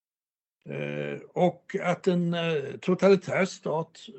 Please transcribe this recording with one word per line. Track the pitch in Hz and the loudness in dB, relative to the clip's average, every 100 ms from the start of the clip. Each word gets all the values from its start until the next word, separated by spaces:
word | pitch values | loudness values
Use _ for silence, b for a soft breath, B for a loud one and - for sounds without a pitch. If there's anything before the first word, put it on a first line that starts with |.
| _ _ _ _ _ _ - | _ _ _ _ _ _ -10
eh, | 76 73 73 73 71 - | -6 -4 -4 -6 -6 -8
och | - 175 - _ 196 | 0 2 0 _ -4
att | 180 175 - | -2 0 0
en, | 175 170 | 0 0
eh, | 170 165 156 139 - | 0 0 -2 -2 -6
totalitär | - 180 190 196 - 139 - | -2 4 6 6 4 0 0
stat, | - - 151 160 - - | -2 -4 -2 -4 -10 -18